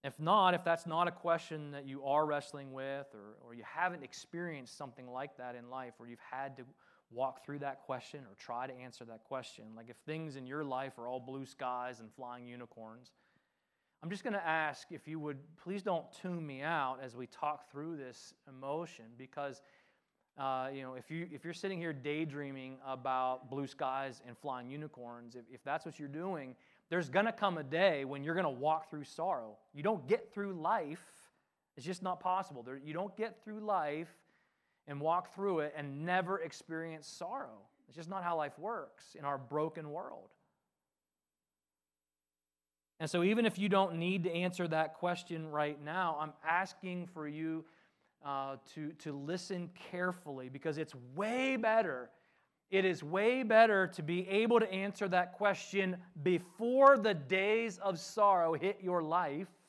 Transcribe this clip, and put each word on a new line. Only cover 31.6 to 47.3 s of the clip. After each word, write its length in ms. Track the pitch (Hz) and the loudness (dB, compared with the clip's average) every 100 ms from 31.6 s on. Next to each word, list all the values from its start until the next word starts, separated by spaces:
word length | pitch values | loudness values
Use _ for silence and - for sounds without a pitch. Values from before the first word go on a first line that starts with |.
| _ - | _ -12
It's 100 | 135 | -8
just 180 | 180 | -4
not 160 | 185 180 | -4 -2
possible. 420 | 185 185 185 139 | 0 0 -2 -10
There, 160 | 117 135 | -10 -10
you 160 | 147 | -6
don't 220 | 156 196 185 | -4 -6 -4
get 280 | 220 - | -6 -6
through 180 | 214 214 | -12 -8
life 480 | 214 196 151 151 165 - _ _ _ _ _ _ - | 0 2 2 -2 -6 -14 _ _ _ _ _ _ -10
and 140 | 143 | -2
walk 340 | 151 175 180 | 2 2 0
through 260 | - 196 170 | -4 0 2
it 140 | 151 151 | 0 -4
and 300 | 143 139 165 | -8 -4 2
never 360 | 185 180 190 | 2 2 -2
experience 640 | 165 - - 160 165 160 147 | -4 -10 -8 -6 -6 -8 -14
sorrow. 500 | - 175 262 277 107 95 _ _ | -10 -8 -6 -8 -14 -20 _ _
It's 80 | 151 | -14
just 140 | 165 | -8
not 120 | 190 | -4
how 140 | 175 165 | 0 0
life 220 | 147 147 | -2 -4
works 560 | 185 226 139 - - - | -6 -6 -8 -16 -20 -6
in 80 | 143 | -4
our 140 | 139 | -4
broken 500 | 123 143 160 160 151 | -2 0 0 -2 -8
world. 400 | 151 - 120 90 _ _ _ _ _ _ _ _ _ _ _ _ _ _ _ _ _ _ _ _ _ _ _ _ _ _ _ | -8 -8 -12 -16 _ _ _ _ _ _ _ _ _ _ _ _ _ _ _ _ _ _ _ _ _ _ _ _ _ _ _
And 100 | 160 | 0
so 140 | 175 | 4
even 240 | 180 220 226 | 4 6 4
if 100 | - | 2
you 120 | 202 | 4
don't 260 | 196 190 165 | 6 4 2
need 300 | 170 190 175 | 0 0 0
to 60 | |
answer 360 | 170 180 180 170 | 0 0 0 0
that 260 | 156 156 | 2 0
question 560 | - 175 175 - 165 160 | 0 -2 -2 -4 -8 -4
right 320 | 147 147 147 | 0 0 -2
now, 340 | 147 175 175 151 | -6 0 0 0
I'm 140 | 151 - 160 | -4 -4 2
asking 600 | 170 190 - 185 180 175 | 2 2 -6 -6 -6 -6
for 200 | 170 | -6
you, 380 | 151 | -6